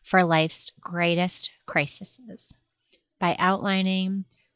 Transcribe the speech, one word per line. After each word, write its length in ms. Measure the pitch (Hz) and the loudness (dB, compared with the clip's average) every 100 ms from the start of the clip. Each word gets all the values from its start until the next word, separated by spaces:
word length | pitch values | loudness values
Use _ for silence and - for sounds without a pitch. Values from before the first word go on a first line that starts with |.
for 220 | - 185 | 2 4
life's 480 | 170 160 160 - - - | 6 4 2 -2 -10 -10
greatest 720 | - 175 170 170 180 - - - - | -8 -2 0 2 0 -2 -8 -10 -4
crises 880 | 160 143 - 190 - 233 - - - _ _ _ - _ - | -2 -2 -4 -14 -16 -16 -14 -14 -16 _ _ _ -20 _ -4
by 160 | 175 - | -2 2
outlining 880 | 180 190 202 190 190 190 190 196 190 _ _ | 2 2 0 0 2 0 0 -4 -6 _ _